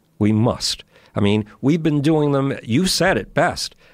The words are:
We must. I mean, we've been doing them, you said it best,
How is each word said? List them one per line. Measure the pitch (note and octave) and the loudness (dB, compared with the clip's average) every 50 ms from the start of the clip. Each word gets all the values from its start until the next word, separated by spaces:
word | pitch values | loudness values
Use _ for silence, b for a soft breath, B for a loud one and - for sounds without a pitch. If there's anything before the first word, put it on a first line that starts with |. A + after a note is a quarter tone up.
| _ _ _ - | _ _ _ -2
We | G#2+ G#2 A2 | 0 2 2
must. | G#2+ A#2 A#2+ - - - - - - b b b b b b b | 2 2 0 0 -2 -4 -6 -6 -8 b b b b b b b
I | G#2+ | -2
mean, | G2+ G2+ G#2 G#2+ G#2 B B B | 0 2 2 0 -2 B B B
we've | A2+ C3+ E3 E3 D#3 | 0 0 0 2 0
been | D#3+ D3 D3 | 0 0 0
doing | C3+ D#3 D#3+ D3+ D3 D3 C#3 | 2 2 2 2 2 2 0
them, | C3+ C3+ C#3 B2 - | 0 -2 -2 -4 -6
you | - A#2 C3+ F3 F#3+ | -4 -2 0 0 0
said | F#3 - - E3 F#3+ E3+ | 0 0 0 0 0 0
it | G#2+ F#2+ - - | -2 -4 -4 -2
best, | C#3 E3 E3 F#2+ - - - b b b b | 0 0 0 -2 -4 -8 -12 b b b b